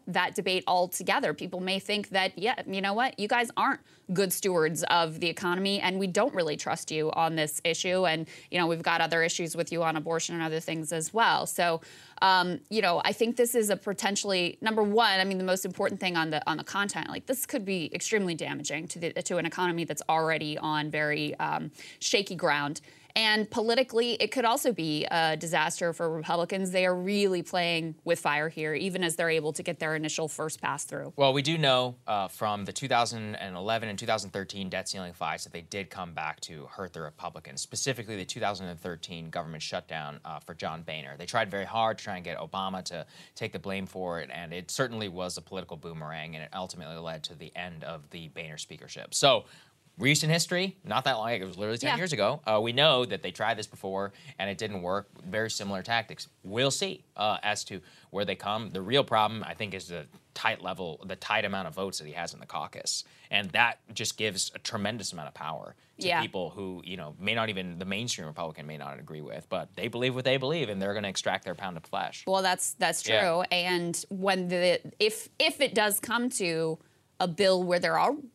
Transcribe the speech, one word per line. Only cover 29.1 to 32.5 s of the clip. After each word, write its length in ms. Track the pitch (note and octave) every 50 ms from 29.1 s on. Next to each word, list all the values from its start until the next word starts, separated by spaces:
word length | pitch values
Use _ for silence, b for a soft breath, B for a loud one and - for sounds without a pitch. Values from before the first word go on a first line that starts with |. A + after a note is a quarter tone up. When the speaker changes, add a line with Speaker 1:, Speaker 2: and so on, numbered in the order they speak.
| D#3+
Speaker 1:
they're 140 | - E3+ E3
able 240 | D#3+ D#3+ D3 D#3 D3+
to 100 | - F3
get 160 | F3+ E3 -
their 160 | E3 D#3 D#3
initial 320 | D#3 D#3 D3+ - - D#3+
first 340 | D3+ - - D#3 D#3+ - -
pass 220 | - D3+ C#3 C#3+ -
through. 300 | - D3+ D3 C#3+ C#3 -
Speaker 2:
Well, 160 | - C#3 C3+
we 100 | C3 C#3+
do 160 | C3+ D3 D#3+
know, 380 | E3 D3+ C3+ C3 B2+ B2+ B2 B2 - _
uh, 200 | - A2 G2+ F#2+
from 380 | F#2 - - A#2 G#2+